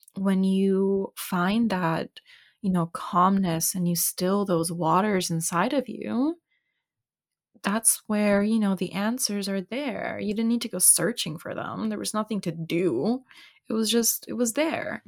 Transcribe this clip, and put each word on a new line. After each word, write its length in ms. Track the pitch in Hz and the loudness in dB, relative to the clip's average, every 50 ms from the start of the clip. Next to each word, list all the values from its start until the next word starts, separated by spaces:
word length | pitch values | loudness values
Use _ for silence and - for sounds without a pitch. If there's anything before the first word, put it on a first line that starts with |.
| _ - - | _ -16 -8
when 280 | 196 190 196 190 190 190 | -2 0 2 2 4 4
you 680 | 190 190 190 196 196 190 190 196 196 196 196 196 - - - | 4 4 4 4 4 4 4 2 2 2 0 -2 -4 -8 -12
find 520 | - - 196 180 175 185 202 226 233 220 | -10 -4 -2 0 0 2 2 2 2 2
that, 380 | 196 180 180 165 165 160 - - - - _ _ - - - _ _ _ | 0 0 0 0 0 -2 -4 -6 -10 -20 _ _ -20 -20 -20 _ _ _
you 100 | - 180 | -2 0
know, 140 | 185 175 165 170 | 2 2 0 0
calmness 880 | - - - - - 180 180 190 196 196 190 180 165 165 165 - - | -4 -8 -8 -2 2 4 4 4 4 4 2 2 0 0 -2 -2 -2
and 120 | 190 175 175 | 0 0 0
you 80 | 175 | 0
still 500 | 170 - - - - 185 180 196 202 202 | 0 0 -2 -2 -2 0 2 2 2 2
those 260 | 190 180 165 165 175 | 2 2 2 2 0
waters 580 | 175 170 170 160 160 180 196 214 208 185 175 - | -2 0 0 2 4 4 4 2 2 0 0 0
inside 440 | 170 165 165 - 180 170 185 254 285 | -2 -2 -2 -2 0 0 0 2 0
of 160 | 277 277 - | -2 -2 -2
you, 500 | - - - 214 214 233 262 302 349 339 _ _ _ _ _ _ _ _ _ _ _ _ _ _ _ _ _ _ _ _ _ _ _ - - | -6 -10 -6 -4 -2 0 0 0 -2 -4 _ _ _ _ _ _ _ _ _ _ _ _ _ _ _ _ _ _ _ _ _ _ _ -4 -4
that's 360 | 196 196 226 - - - - - - | -2 -2 0 2 0 0 0 -2 -2
where, 360 | 214 208 208 208 202 202 202 | 0 2 4 4 4 4 4
you 160 | 214 226 226 | 2 2 2
know, 160 | 214 196 190 | 2 2 2
the 180 | 175 190 175 - | 0 -2 -4 -2
answers 560 | 180 202 214 233 254 - - 208 202 196 190 | -2 -2 -2 -2 -2 -2 -2 -2 -2 -4 -2
are 120 | 196 196 | -4 -4
there. 580 | 180 - 220 262 294 277 - - - - - - | -4 -4 -6 -6 -4 -4 -4 -4 -6 -6 -6 -4
You 120 | 202 202 208 | -4 -4 -2
didn't 160 | 208 226 226 | 0 0 0
need 120 | 233 240 | 0 0
to 80 | 233 233 | -2 -4
go 100 | - 185 | -4 0
searching 580 | - - - - 160 190 233 - - 175 151 - | 2 4 4 4 2 -2 -2 -2 -6 -8 -8 -10
for 160 | - - - | -10 -8 -8
them. 340 | - - - 110 - 202 220 | -6 -6 -8 -6 -6 -6 -4
There 100 | 208 202 | -4 -4
was 140 | - 185 - | -6 -6 -4
nothing 260 | 214 214 214 226 202 | -4 -4 -4 -4 -4
to 100 | - 180 156 | -4 -4 -6
do. 680 | 165 165 160 165 170 190 175 123 117 139 202 240 262 - _ - - - - _ _ _ - | -6 -6 -4 -2 0 0 0 0 0 0 0 0 -2 -4 _ -20 -20 -20 -20 _ _ _ -4
It 60 | 226 | -2
was 180 | 220 226 208 | -2 0 2
just, 340 | 214 233 226 226 - - - - | 2 2 2 0 -2 -4 -6 -8
it 40 | - | -4
was 200 | 220 247 233 214 | -2 -2 -2 0
there. 500 | 285 302 330 262 - - - - - - | 0 0 0 0 -4 -6 -6 -8 -10 -8